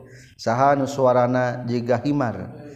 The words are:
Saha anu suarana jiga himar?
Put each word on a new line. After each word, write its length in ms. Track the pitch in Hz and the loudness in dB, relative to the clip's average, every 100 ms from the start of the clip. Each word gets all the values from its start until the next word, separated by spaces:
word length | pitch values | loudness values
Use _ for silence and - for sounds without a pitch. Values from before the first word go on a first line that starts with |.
| - - - - | -20 -20 -20 -8
Saha 360 | 113 120 139 139 | -2 2 4 4
anu 120 | 131 | 0
suarana 760 | - 131 123 123 127 123 120 123 | 2 4 4 2 2 -2 -4 -4
jiga 320 | 120 120 117 | -4 0 -2
himar? 560 | 147 143 120 95 92 - - | 0 -2 -2 -4 -12 -14 -18